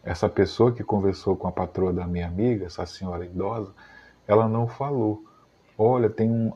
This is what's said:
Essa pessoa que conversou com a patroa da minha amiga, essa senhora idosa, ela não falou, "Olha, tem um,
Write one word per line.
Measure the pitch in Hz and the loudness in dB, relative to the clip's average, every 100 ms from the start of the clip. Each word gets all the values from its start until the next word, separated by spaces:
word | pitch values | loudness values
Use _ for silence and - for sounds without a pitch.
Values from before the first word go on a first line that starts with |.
Essa | - 90 104 | -8 -2 0
pessoa | - 95 - 120 | 2 0 4 2
que | 117 | 2
conversou | 107 107 98 95 - 92 | -2 0 0 0 -2 -2
com | 92 | -2
a | |
patroa | 90 90 - 92 | -4 -6 -2 -2
da | 90 87 | -2 -4
minha | 87 87 | -4 -4
amiga, | 90 120 110 90 | -2 0 0 -6
essa | - 90 | -10 -12
senhora | - 95 87 | -10 -10 -8
idosa, | 87 90 98 113 98 - - - - _ - | -8 -6 -4 -6 -8 -14 -20 -20 -20 _ 4
ela | 107 113 | 4 4
não | 113 117 | 0 -2
falou, | - 139 139 107 107 - _ _ _ _ - | -4 -4 0 0 -2 -10 _ _ _ _ 2
"Olha, | 110 127 110 | 4 6 2
tem | 110 113 | 2 2
um, | 113 113 | 2 0